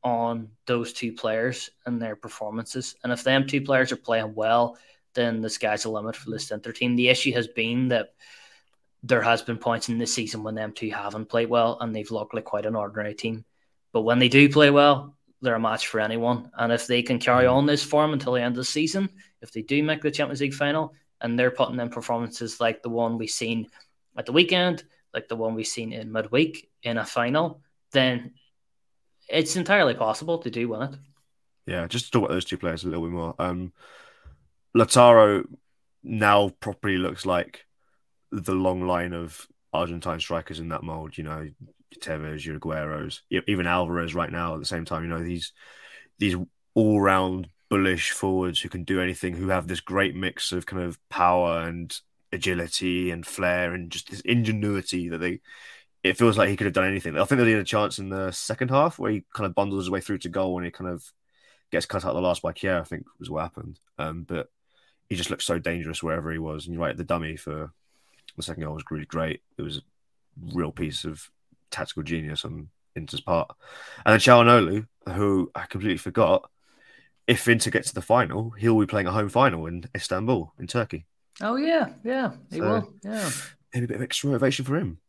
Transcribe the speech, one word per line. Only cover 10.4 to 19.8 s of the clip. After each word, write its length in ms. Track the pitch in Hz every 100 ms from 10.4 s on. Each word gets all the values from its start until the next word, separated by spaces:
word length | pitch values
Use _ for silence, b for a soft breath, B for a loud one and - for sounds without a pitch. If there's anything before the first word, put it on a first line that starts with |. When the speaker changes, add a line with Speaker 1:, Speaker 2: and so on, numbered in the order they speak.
Speaker 1:
when 120 | 107
them 180 | 110 107
two 180 | 104 110
haven't 360 | 104 101 107 107
played 200 | 117 117
well 300 | 120 113 120
and 140 | 117
they've 160 | 110 104
looked 240 | 110 104
like 100 | 117
quite 220 | - 104 107
an 80 | 110
ordinary 380 | 101 107 104
team. 300 | 104 117 110 - _ _ _ _
But 100 | 113
when 160 | 110 123
they 100 | 127
do 200 | 139 143
play 220 | 147 147
well, 460 | 143 143 135 139 _ _ _
they're 140 | 127
a 60 | 113
match 260 | 113 110 -
for 140 | 113
anyone. 500 | 107 113 120 120 - -
And 140 | 117
if 140 | 117 -
they 160 | 123
can 160 | 117 120
carry 260 | - 123 123
Speaker 2:
Mm. 60 |
Speaker 1:
on 120 | 131 147
this 180 | 147
form 280 | - 151 151
until 200 | 147 131
the 100 | 123
end 100 | 120
of 20 | 123
the 80 |
season, 440 | 131 151 165 190 196 b b b
if 100 | -
they 100 | 113
do 200 | 110 143